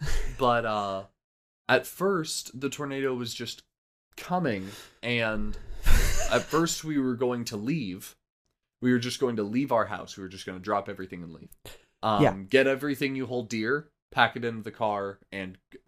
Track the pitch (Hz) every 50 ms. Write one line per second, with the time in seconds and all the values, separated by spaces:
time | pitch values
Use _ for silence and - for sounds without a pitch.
0 | 147 - - - - 127 123 - 131 123 120 117 113 110 107 104 101 98 98 95
1 | 98 - _ _ _ _ _ _ _ _ _ _ _ - - - - - - -
2 | 180 196 196 165 156 - - - - - - 131 139 131 - 143 147 139 135 135
3 | 135 131 127 123 120 113 - - 117 - - - - _ _ _ _ _ _ _
4 | _ _ _ - - - 180 180 165 127 104 95 92 101 107 - - - - _
5 | - 120 120 117 113 110 107 104 107 107 107 - - - - - - - - -
6 | - - - - - - 110 120 - - 147 160 170 170 - - 156 156 151 139
7 | 131 127 123 120 127 123 123 120 113 - 113 101 107 131 170 156 113 92 90 101
8 | - - - _ _ _ _ _ _ _ _ _ _ _ _ _ 123 123 123 120
9 | 120 123 123 - 135 123 117 107 101 104 113 127 143 131 123 110 101 98 101 87
10 | - - - 104 95 87 95 92 - 98 92 92 92 107 104 101 - 104 98 95
11 | 92 92 92 90 85 85 80 76 - - - - - - - - _ _ _ _
12 | - 110 107 101 104 110 95 95 95 98 131 131 131 135 135 131 143 147 135 -
13 | 147 135 135 131 127 113 123 123 113 107 117 110 107 117 139 151 - _ _ _
14 | _ _ - 131 117 110 - 123 117 117 113 110 101 113 - - 113 107 104 101
15 | 98 98 98 - _ _ 98 98 95 92 92 - _ _ - - _